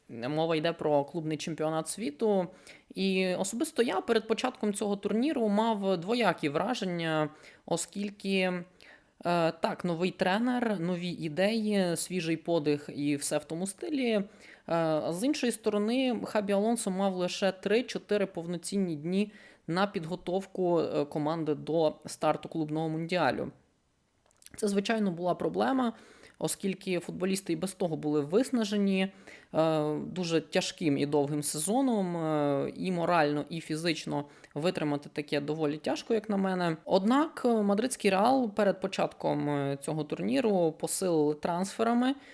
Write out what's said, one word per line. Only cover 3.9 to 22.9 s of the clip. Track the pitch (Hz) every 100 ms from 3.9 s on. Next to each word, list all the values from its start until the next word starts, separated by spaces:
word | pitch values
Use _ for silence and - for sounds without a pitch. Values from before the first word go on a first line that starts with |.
| 349
перед | 254 220 220
початком | 220 254 - 214
цього | 196 208 202
турніру | 202 214 285 277 220
мав | 202 226 208 196 185
двоякі | 180 247 202 165 151
враження, | 151 202 240 185 175 165 156 151 - - - -
оскільки, | 165 - 202 202 196 196 190 185 180 175 - - - _ - 170
е, | 175 165
так, | - 208 170
новий | 175 165 185
тренер, | - 185 202 247 247 226 190
нові | 170 175 180
ідеї, | - 156 151 202 226 214 202 180 165
свіжий | - 180 160 160
подих | 175 170 147 147 -
і | 135 147 143
все | - 151
в |
тому | - 165 196
стилі. | - 349 285 240 208 196 - - - -
Е, | 165 160 156 135
з | 170
іншої | 262 - 240
сторони, | - 220 208 208 254 254 226
Хабі | - 214 196
Алонсо | 196 214 233 196
мав | 185 196 180
лише | 180 - 190
три-чотири | 185 196 220 247 180 - 208 196
повноцінні | 170 170 170 - 196 180 151
дні | 165 190 208 - - - -
на | 175 202
підготовку, | 196 160 180 - 190 190 - 180 170
е, | - 151
команди | 147 156 147 165 156
до | 143 143 165 156 - -
старту | - 156 151 -
клубного | 165 151 151
мундіалю. | 160